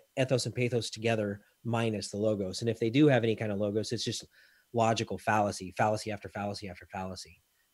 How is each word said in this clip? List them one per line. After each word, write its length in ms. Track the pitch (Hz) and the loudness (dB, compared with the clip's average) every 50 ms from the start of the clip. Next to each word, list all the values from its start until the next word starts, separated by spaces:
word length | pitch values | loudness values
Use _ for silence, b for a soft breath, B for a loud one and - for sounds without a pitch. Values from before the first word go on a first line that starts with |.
| - _ - 135 | -14 _ -2 0
ethos 280 | 131 - 135 120 - | 2 2 2 0 0
and 80 | 120 - | -2 -2
pathos 360 | 123 123 120 123 117 107 - | -2 0 0 0 -2 -2 -4
together 520 | - 110 110 113 117 110 104 101 101 101 b b b b - | -4 -2 0 0 2 2 0 -2 -4 -6 b b b b -4
minus 460 | 117 117 117 117 113 110 104 101 - | -2 0 0 2 0 0 -2 -4 -4
the 60 | - | -2
logos. 460 | 101 107 110 107 98 98 92 95 - | 0 2 2 2 0 -2 -4 -4 -2
And 80 | 117 113 | -2 -2
if 100 | 110 - | 0 0
they 100 | 117 113 | 0 2
do 160 | 110 139 156 | 6 6 6
have 160 | 147 131 120 113 | 8 6 6 4
any 120 | 113 107 | 2 2
kind 160 | - 113 107 | 0 -2 -2
of 60 | 101 98 | -2 0
logos, 340 | 107 104 101 110 101 - | 0 0 0 -2 -2 -2
it's 120 | 117 - - | -4 -4 -4
just 200 | 120 110 - - b b b b b b b b b | -4 -6 -6 -8 b b b b b b b b b
logical 460 | - 117 113 113 113 107 113 - 98 98 | 0 2 2 4 2 0 -2 -4 -6 -4
fallacy, 560 | - 113 107 107 104 101 92 - 95 92 - | 0 2 2 4 2 2 -2 -4 -8 -6 -2
fallacy 340 | - 117 107 107 107 - 107 | 0 2 2 2 0 -2 -6
after 180 | 104 101 - 95 | -8 -8 -10 -10
fallacy 400 | - 107 101 104 101 - 107 95 | -8 -6 -6 -6 -6 -8 -10 -12
after 180 | 87 - 90 | -14 -14 -14
fallacy. 560 | - - 98 92 92 92 - - 82 87 _ _ _ _ _ _ _ | -12 -10 -8 -8 -8 -8 -10 -14 -16 -20 _ _ _ _ _ _ _